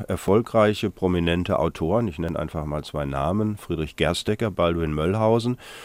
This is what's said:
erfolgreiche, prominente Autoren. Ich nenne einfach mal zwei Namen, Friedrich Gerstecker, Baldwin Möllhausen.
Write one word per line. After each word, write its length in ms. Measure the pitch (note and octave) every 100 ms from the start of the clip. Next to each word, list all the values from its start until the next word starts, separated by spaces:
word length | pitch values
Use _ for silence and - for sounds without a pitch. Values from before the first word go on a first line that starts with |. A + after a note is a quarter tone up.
| -
erfolgreiche, 840 | F#2 - G#2 A#2 A2+ G#2+ G#2 G#2
prominente 680 | - F#2 F2+ E2+ E2+ F2+ F#2
Autoren. 480 | E2 - D#2+ A2 A2+
Ich 140 | E2
nenne 180 | E2 D#2
einfach 280 | D#2 E2 D2+
mal 180 | D2+
zwei 200 | C#2+ D2+
Namen, 520 | C#2 C#2 C#2+ G2+ G#2+ G#2
Friedrich 400 | - D#2+ D#2 -
Gerstecker, 560 | D#2+ E2+ - G#2 A2
Baldwin 420 | F2 E2+ E2+ D#2+
Möllhausen. 640 | D2+ E2 G#2+ A2 A#2 A#2 B2 - -